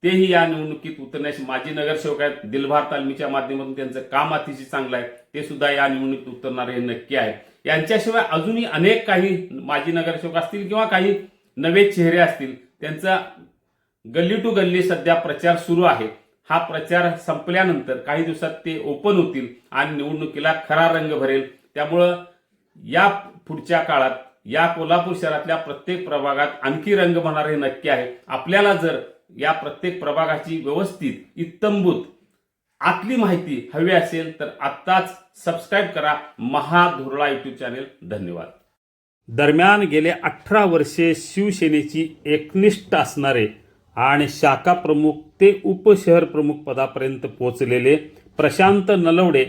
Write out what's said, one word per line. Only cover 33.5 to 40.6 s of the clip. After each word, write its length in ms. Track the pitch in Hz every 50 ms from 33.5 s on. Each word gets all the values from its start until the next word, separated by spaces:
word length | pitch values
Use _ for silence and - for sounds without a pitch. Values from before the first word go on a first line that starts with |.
| 143 120 117 - -
हवी 180 | 151 170 180
असेल 480 | 185 170 165 - 170 160 160 160 160 -
तर 80 | 151 143 - -
आत्ताच 560 | 151 139 135 - - 185 185 185 180 - - - _ _ _ - -
सबस्क्राईब 400 | 175 165 170 - - - 202 196
करा 300 | 170 - 156 147 151 151 147 - - - -
महाधुरळा 880 | 113 123 139 147 139 143 165 175 175 175 170 - 135 135 135 143 147 143
YouTube 280 | 139 131 - 135 120
चॅनेल. 300 | - 131 123 120 131 135 135 _ _ -
धन्यवाद. 440 | 87 104 101 98 87 87 85 80 - - _ _ _ _ _ _ _ _ _ _ _ _ _ _ -
दरम्यान 540 | 117 117 147 147 151 156 175 190 208 208
गेले 280 | 202 170 147 156 156 165
अठरा 560 | 170 - - 151 151 - - - 196 214